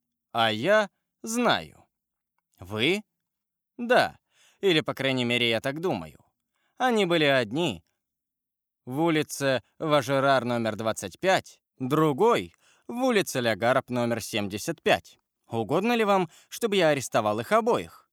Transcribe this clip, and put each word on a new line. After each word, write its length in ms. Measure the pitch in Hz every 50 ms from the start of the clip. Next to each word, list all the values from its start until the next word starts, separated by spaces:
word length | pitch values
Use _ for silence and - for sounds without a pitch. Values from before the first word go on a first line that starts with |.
| _ _ _ _ _ _
А 200 | - 117 117 110
я 380 | 107 107 127 185 214 214 202 - _ _ _ _ _ _ -
знаю. 640 | 226 226 247 240 202 123 90 80 73 - - _ _ _ _ _ _ _ _ _ _ _ _ _ _ _ -
Вы? 440 | 92 90 107 107 120 156 190 214 - _ _ _ _ _ _ _ _ _ _ _ _ _ _
Да, 400 | - 240 233 254 185 113 80 - _ _ _ _ _ _ _ _ _
или, 200 | 196 196 165 156
по 120 | - - 127
крайней 320 | - 131 135 131 127 123
мере, 240 | 120 120 120 120 117
я 120 | 113 110
так 200 | - 135 139 156
думаю. 360 | 170 180 135 90 80 78 - - _ _ _ _ _ _ _ _ _ _ _
Они 280 | - 254 254 233 214 196
были 200 | 170 175 165 151
одни 580 | 143 139 131 120 98 120 156 175 143 95 80 _ _ _ _ _ _ _ _ _ _ _ _ _ _ _ _ _ _ _ _ _
в 160 | 127 127 147
улице 600 | 165 170 156 156 143 - - - 139 135 131 117 - _ _ -
Важерар 640 | 156 156 147 143 113 131 139 135 135 139 135 127 117
номер 300 | 123 120 117 113 110 107
двадцать 420 | 98 110 110 104 - 107 95 - -
пять, 420 | - 190 185 139 - - - _ _ _ _ -
другой — 720 | 131 123 147 156 160 156 135 127 208 233 226 123 127 - _ _ _ _ _ _ _
в 160 | - 233 240 262
улице 380 | 262 233 196 165 - - 131
Ля 140 | 120 117 107
Гарп 340 | 95 113 120 131 131 - -
номер 320 | 123 123 120 117 117 110
семьдесят 600 | - - - 107 104 95 101 101 - 165 160 -
пять. 380 | - 208 139 87 - - - _ _ _ _ _ _
Угодно 460 | - 117 113 113 - 143 175 202 240 247
ли 120 | 226 214
вам, 240 | 202 202 190 175 - _ - _
чтобы 300 | _ - - - 214 208
я 120 | 190 170 156
арестовал 500 | 147 135 - - - 123 107 107 104 110
их 100 | 117 -
обоих? 580 | 208 233 220 240 202 107 87 85 - - _ _